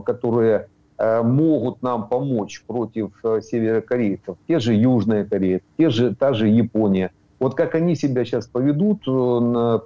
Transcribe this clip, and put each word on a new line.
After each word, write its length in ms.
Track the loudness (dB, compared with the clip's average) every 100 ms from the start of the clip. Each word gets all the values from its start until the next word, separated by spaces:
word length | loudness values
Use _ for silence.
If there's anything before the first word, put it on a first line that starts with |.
которые, 640 | -2 -4 -2 2 2 0 -2 _ _ -4
э, 240 | 0 0
могут 600 | 2 2 2 0 -2 -6
нам 260 | -4 -4 -4
помочь 560 | -4 -2 -4 -4 -10 -8
против, 420 | -6 -6 -6 -8 -6
э, 160 | -2 -2
северокорейцев, 960 | -2 -2 0 -2 -2 -2 -2 -4 -8 -10 -2
те 100 | -2
же 140 | 2
Южная 500 | 2 4 2 2 0
Корея, 360 | 0 -2 0 -2 _ 0
те 120 | 0
же, 240 | 2 0 0
та 140 | 0
же 140 | 2 2
Япония, 640 | 2 2 0 2 0 -2 _ _ -4
вот 140 | -4
как 200 | -2 -2
они 220 | 0 0 0
себя 280 | -2 -2
щас 220 | -2 -4 -4
поведут, 600 | -2 0 2 0 0 -2
э, 340 | 0 0 2
на, 380 | 0 0 0 0